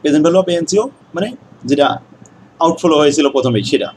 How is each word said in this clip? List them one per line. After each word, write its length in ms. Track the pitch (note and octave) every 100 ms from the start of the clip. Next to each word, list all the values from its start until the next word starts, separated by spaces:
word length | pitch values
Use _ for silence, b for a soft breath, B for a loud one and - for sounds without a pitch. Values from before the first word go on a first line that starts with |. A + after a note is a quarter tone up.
present 200 | D3+ D3 D#3+
value 140 | F#3
of 60 | F#3 F3
এনসিও 260 | E3 G3+ B3+ - _ E3
মানে 120 | G#3+ - - - B2
যেটা 160 | C#3 C#3 - - - - - - _
আউটফ্লো 300 | E3 - E3+ D3+
হয়েছিল 240 | D3 C#3+ C#3
প্রথমেই 300 | C3+ B2+ A2+ -
সেটা। 180 | C#3 F2